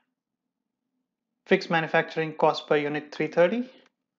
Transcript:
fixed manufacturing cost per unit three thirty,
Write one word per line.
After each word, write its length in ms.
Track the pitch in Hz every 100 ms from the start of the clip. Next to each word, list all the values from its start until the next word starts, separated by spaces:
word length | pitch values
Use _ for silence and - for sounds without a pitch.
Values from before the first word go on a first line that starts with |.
| _ _ _ _ _ _ _ _ _ _ _ _ _ _
fixed 240 | - 190 -
manufacturing 640 | 165 160 165 160 165 160
cost 340 | 156 156 147 -
per 120 | 151
unit 340 | 143 147 -
three 120 | - 156
thirty, 420 | 170 175 233 254 - _ _ _